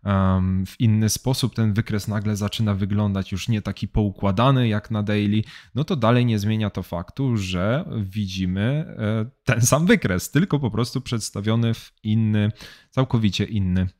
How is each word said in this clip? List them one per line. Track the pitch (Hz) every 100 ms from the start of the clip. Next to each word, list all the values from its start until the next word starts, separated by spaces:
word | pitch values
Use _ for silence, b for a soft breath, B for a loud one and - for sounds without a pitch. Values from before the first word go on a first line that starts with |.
em, | 101 98 95 92 92 92 95
w | -
inny | 117 107 110
sposób | - - 135 123
ten | - 110
wykres | 101 - 107 104
nagle | 107 104 104
zaczyna | 104 - 110
wyglądać, | 98 98 104 104 95 92
już | 95 -
nie | 110
taki | 101 98 107
poukładany | - 104 92 98 95 127 135 120
jak | 107 -
na | 107
daily, | 101 104 104 107 110 B B
no | 117
to | 156 175
dalej | 110 123 123
nie | 110
zmienia | 101 110 107
to | -
faktu, | 92 87 87 - 135 113
że | 95 90 98 135 175 113
widzimy, | 98 101 101 92 92 92 110 147 160 -
e, | 107 110 113 _
ten | - 117
sam | 117 139 175
wykres, | 226 101 90 -
tylko | 139 196 143
po | 131
prostu | 104 120 135
przedstawiony | - 117 - 104 104 113 113
w | 113 - _
inny, | 110 110 110 107 104 B B B B
całkowicie | - 131 120 107 -
inny | 101 107 95 92 92 _